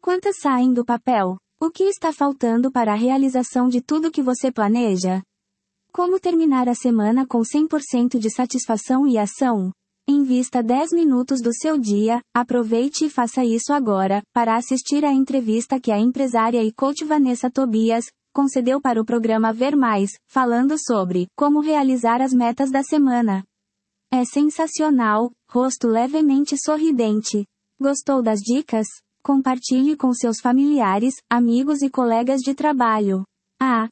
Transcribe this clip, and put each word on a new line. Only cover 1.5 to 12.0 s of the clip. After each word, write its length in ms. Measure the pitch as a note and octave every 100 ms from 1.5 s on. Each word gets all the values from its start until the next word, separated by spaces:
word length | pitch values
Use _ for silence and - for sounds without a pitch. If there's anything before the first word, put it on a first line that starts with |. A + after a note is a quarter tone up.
| _
O 100 | E4
que 140 | -
está 280 | G4 G4 D#4+
faltando 600 | D4+ C#4+ C#4 A#3 A3+ C4
para 200 | C4 A3
a 20 | G#3
realização 760 | A#3+ C4 C4+ B3+ B3 B3 B3+
de 120 | B3
tudo 300 | - D#4 E4
que 100 | D#4+
você 300 | B3+ B3+ C4
planeja? 720 | B3+ G3+ A#3 A#3 F#3 F#3 F#3 - _ _ _ _ _ _
Como 280 | - F4+ F#4+
terminar 500 | F4+ E4 D#4+ C4+ B3
a 60 | A#3+
semana 500 | B3 A3+ G#3 B3 C4
com 180 | A#3+
cem 240 | A3+ D4 D#4+
por 140 | D4+
cento 380 | C#4+ B3 B3 B3
de 100 | G#3+
satisfação 760 | - B3+ B3+ - A3 - C4 C#4+
e 100 | A3+
ação? 540 | G#3 - C4 A3 F#3 - _ _ -
Invista 540 | C#4+ C4+ B3+ B3+ B3
dez 300 | A3+ B3+ E4
minutos 480 | E4+ D#4+ B3+ B3+ C4+
do 120 | A#3
seu 240 | A#3 D#4 D4+
dia, 440 | A3 G3+